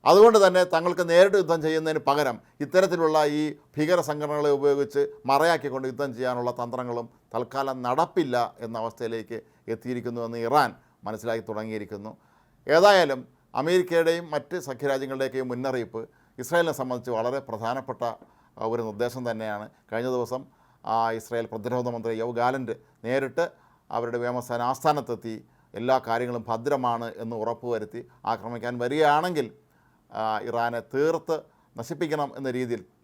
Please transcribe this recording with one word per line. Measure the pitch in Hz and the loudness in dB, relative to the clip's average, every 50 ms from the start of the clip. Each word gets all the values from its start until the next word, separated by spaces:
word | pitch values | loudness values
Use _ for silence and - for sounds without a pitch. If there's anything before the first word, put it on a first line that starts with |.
| - | 8
അതുകൊണ്ട് | - 165 196 214 233 220 214 196 | 8 10 12 10 10 10 10 8
തന്നെ | 185 180 185 180 | 8 8 6 4
തങ്ങൾക്ക് | 180 170 160 170 180 180 180 175 165 | 4 2 0 2 0 0 0 0 4
നേരിട്ട് | 165 175 190 196 196 | 8 8 8 8 6
യുദ്ധം | 202 180 156 170 160 | 2 2 2 0 0
ചെയ്യുന്നതിന് | 156 160 160 160 160 160 156 156 147 | 2 0 0 0 0 0 -2 0 0
പകരം | 139 139 147 147 131 117 - - _ _ _ | 2 2 2 2 0 -2 -4 -12 _ _ _
ഇത്തരത്തിലുള്ള | 147 139 - 185 190 180 175 170 165 156 156 156 151 | -10 2 4 4 4 4 2 2 2 4 4 4 4
ഈ | 147 147 151 151 151 - - _ _ _ | 4 2 0 -2 -2 -4 -8 _ _ _
ഭീകര | 147 151 156 180 175 | -2 2 2 2 2
സംഘടനകളെ | 165 147 151 147 151 147 151 151 147 147 | 2 -2 -4 -4 -4 -4 -2 0 2 2
ഉപയോഗിച്ച് | 143 139 139 143 139 139 143 143 143 143 143 143 - - - | 2 4 4 2 2 2 0 -2 0 -2 -2 -2 -4 -10 0
മറയാക്കിക്കൊണ്ട് | 123 135 139 160 170 170 156 143 143 127 135 131 | 2 4 4 6 4 4 2 0 -6 -6 -4 -6
യുദ്ധം | 131 123 117 143 139 120 | -6 -4 -4 -6 -6 -4
ചെയ്യാനുള്ള | 117 127 127 127 123 120 123 | -4 -4 -4 -2 -2 -4 -4
തന്ത്രങ്ങളും | 120 - 120 120 117 127 123 123 120 120 117 117 _ _ _ _ - | -4 -4 -8 -6 -6 -6 -6 -6 -6 -6 -8 -10 _ _ _ _ -6
തൽക്കാലം | 113 123 113 - 135 135 135 131 127 | -6 -6 -4 -4 -4 -4 -4 -4 -4
നടപ്പില്ല | 123 123 127 147 165 170 - 185 160 135 123 120 120 - - - | -2 -2 2 0 0 0 0 -2 -2 0 0 0 -2 -2 -6 -12
എന്ന | 120 110 117 | -12 -10 -8
അവസ്ഥയിലേക്ക് | 113 113 113 110 - 123 110 113 113 107 _ 117 107 - _ _ _ _ | -6 -6 -8 -6 -6 -8 -6 -6 -6 -8 _ -12 -12 -12 _ _ _ _
എത്തിയിരിക്കുന്നുവെന്ന് | - 113 107 - 123 127 120 113 123 120 120 117 113 117 | -8 -8 -8 -6 -8 -6 -6 -6 -6 -6 -6 -6 -6 -6
ഇറാൻ | 117 113 113 131 151 139 113 - - _ _ _ _ - | -4 -2 2 4 4 4 2 -2 -10 _ _ _ _ -10
മനസ്സിലാക്കി | 104 110 104 107 117 113 117 110 - | -10 -10 -6 -4 -4 -4 -4 -4 -8
തുടങ്ങിയിരിക്കുന്നു. | 107 104 110 110 110 107 101 92 104 101 101 110 - _ _ _ _ _ _ _ _ _ _ | -8 -8 -8 -6 -8 -8 -8 -10 -12 -12 -12 -16 -18 _ _ _ _ _ _ _ _ _ _
ഏതായാലും | 131 147 165 185 202 202 190 170 143 135 127 127 _ _ _ _ _ - | 4 6 8 8 8 8 8 6 4 0 -6 -8 _ _ _ _ _ -6
അമേരിക്കയുടെയും | 120 139 165 180 185 180 180 170 165 165 165 170 170 170 160 | -4 0 2 2 2 2 2 2 4 4 4 2 0 -4 -6
മറ്റ് | 151 147 123 _ 180 180 | -6 -6 -6 _ -10 -10
സഖ്യരാജ്യങ്ങളുടെയൊക്കെയും | 147 139 131 117 143 143 135 135 135 131 135 131 135 131 120 131 127 | -8 -8 -10 -4 -2 -2 -2 -2 -2 -6 -4 -4 -4 -4 -2 -4 -4
മുന്നറിയിപ്പ് | 123 123 123 131 139 131 127 113 - - 113 117 _ _ _ _ _ _ - | -4 -6 -4 -4 -2 -2 -2 -4 -6 -8 -12 -12 _ _ _ _ _ _ -14
ഇസ്രായേലിനെ | 123 - 165 170 170 165 139 | -8 0 2 2 2 2 -2
സംബന്ധിച്ച് | - 131 127 127 123 120 127 | -4 -4 -6 -6 -6 -6 -4
വളരെ | 120 110 113 120 131 139 | -2 -2 -2 -2 -2 -4
പ്രധാനപ്പെട്ട, | 135 - - 104 113 113 127 135 127 - 120 - 120 | -6 -8 -10 -6 -4 -4 -4 -4 -6 -8 -8 -6 -6
ആ, | 117 110 - - _ _ _ _ _ _ - - 113 113 | -6 -6 -8 -18 _ _ _ _ _ _ -6 -4 -4 -2
ഒരു | 120 | -2
നിർദ്ദേശം | 113 110 104 101 120 123 117 131 123 120 | -4 -6 -4 -4 -4 -4 -4 -6 -6 -6
തന്നെയാണ്. | 113 110 110 107 104 104 107 110 _ _ _ _ 107 | -6 -6 -6 -6 -6 -8 -10 -14 _ _ _ _ -6
കഴിഞ്ഞ | 113 120 127 | -4 -4 -2
ദിവസം, | 127 123 120 117 127 131 - - _ _ _ _ _ _ - | -2 -2 -4 -4 -6 -10 -10 -14 _ _ _ _ _ _ -6
ആ, | 110 110 113 113 113 | -2 0 0 0 0
ഇസ്രായേൽ | 113 113 - - 120 117 113 | -2 -4 -8 -6 -6 -4 -4
പ്രതിരോധ | 113 113 113 101 117 120 127 120 123 | -4 -8 -8 -6 -4 -4 -2 -4 -4
മന്ത്രി | 120 117 113 117 113 | -6 -4 -4 -4 -4
യോവ് | 110 113 120 120 | -2 -4 -4 -2
ഗാലന്റ് | 117 120 123 131 135 127 110 110 - _ _ _ _ - | 0 0 0 0 -2 -6 -8 -8 -10 _ _ _ _ -6
നേരിട്ട് | 113 127 135 139 131 - - 170 165 _ _ _ _ _ _ _ _ | -2 -2 -2 -2 -2 -2 -4 -4 -4 _ _ _ _ _ _ _ _
അവരുടെ | - 117 117 117 117 | -6 -4 -4 -2 -4
വ്യോമസേന | 120 120 120 123 123 120 123 123 120 | -4 -4 -4 -4 -6 -6 -6 -4 -2
ആസ്ഥാനത്തെത്തി | 120 123 131 - - 156 151 147 117 - 120 107 - 113 110 107 - _ _ _ _ _ - | -2 -2 -2 0 0 0 0 0 -2 -6 -8 -8 -8 -12 -12 -12 -14 _ _ _ _ _ -12
എല്ലാ | 101 117 123 131 131 127 | -6 0 2 2 2 2
കാര്യങ്ങളും | 117 113 120 123 123 120 117 110 | -2 -2 -2 -2 -4 -6 -8 -6
ഭദ്രമാണ് | 117 113 113 117 143 143 131 127 120 117 117 117 113 - | -6 -6 -4 -2 -2 -2 0 0 -2 -2 -2 -4 -8 -10
എന്ന് | - 113 113 117 | -10 -10 -10 -6
ഉറപ്പുവരുത്തി | 110 110 113 117 117 - 120 120 113 107 107 - 117 120 _ _ _ - | -6 -4 -6 -6 -6 -6 -4 -4 -4 -6 -8 -12 -14 -14 _ _ _ -6
ആക്രമിക്കാൻ | 110 117 107 98 113 120 117 104 120 123 | -6 -6 -4 -6 -10 -10 -8 -8 -8 -4
വരികയാണെങ്കിൽ, | 120 120 123 143 156 156 147 147 151 165 185 175 151 127 110 - _ _ _ _ _ _ _ _ _ _ _ 117 | -4 -4 -2 0 2 4 4 4 4 2 0 -2 -2 -4 -4 -8 _ _ _ _ _ _ _ _ _ _ _ -8
ആ, | 107 110 110 110 104 | -4 -2 -2 -2 -2
ഇറാനെ | 107 117 113 117 117 120 117 117 | -4 -4 -4 -2 -2 -2 -4 -6
തീർത്ത് | - _ - 131 147 160 165 160 160 - 160 151 - _ _ _ _ _ _ | -8 _ -2 0 2 2 0 0 -2 -4 -6 -6 -6 _ _ _ _ _ _
നശിപ്പിക്കണം | - 117 - 175 147 175 151 156 151 143 131 - | -14 -10 -10 -6 -6 -4 -4 -2 -4 -4 -6 -6
എന്ന | 127 139 131 | -8 -6 -4
രീതിയിൽ | 120 127 127 117 117 110 117 _ _ _ | -4 -4 -2 -4 -4 -6 -6 _ _ _